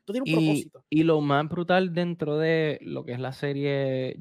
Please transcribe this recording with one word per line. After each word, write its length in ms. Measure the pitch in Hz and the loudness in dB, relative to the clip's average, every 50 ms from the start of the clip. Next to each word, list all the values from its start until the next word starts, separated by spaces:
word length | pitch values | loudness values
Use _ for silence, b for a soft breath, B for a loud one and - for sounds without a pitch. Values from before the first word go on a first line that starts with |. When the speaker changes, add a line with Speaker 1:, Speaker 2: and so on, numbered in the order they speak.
| _ | _
Speaker 1:
Todo 80 | - 208 | -6 -4
tiene 80 | 254 | -4
un 60 | 269 | 0
Speaker 2:
Y, 180 | - 160 160 160 | 2 2 4 4
Speaker 1:
propósito. 400 | 156 151 139 - - - - _ | 4 2 0 -2 -6 -14 -20 _
Speaker 2:
y 140 | _ 151 156 160 | _ 2 4 4
lo 160 | 165 160 151 | 4 4 2
más 300 | 147 143 143 143 151 151 | 2 2 2 2 0 -2
brutal 460 | 175 175 175 170 180 185 190 180 165 | -4 -4 0 2 2 2 2 0 -2
dentro 420 | 175 175 175 170 170 156 147 147 | -2 -2 -2 -4 -4 -4 -2 0
de 400 | 156 160 160 165 160 156 151 135 - - | 0 2 2 2 2 2 0 -2 -4 -8
lo 200 | - - 131 123 | -8 -8 -8 -8
que 100 | 123 123 | -8 -6
es 60 | 123 | -6
la 140 | 131 127 131 | -6 -8 -6
serie 840 | - 147 143 143 139 143 143 139 139 135 135 131 131 131 - - - | -6 -6 -4 -2 -2 -2 -2 0 0 0 -2 -2 -2 -4 -6 -8 -8